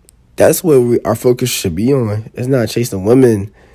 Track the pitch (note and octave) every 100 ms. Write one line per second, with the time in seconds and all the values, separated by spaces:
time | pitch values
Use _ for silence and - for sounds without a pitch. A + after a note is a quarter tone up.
0 | _ _ _ - - F3 F3 C3+ A#2+ A#2
1 | - A2+ B2+ B2 A#2+ - F#2+ D#2+ A#2+ C#3
2 | A2 G#2+ A2 - B2 C3+ A2 A#2 A#2+ F#2+
3 | G2 C3 B2 G#2 G#2+ _ _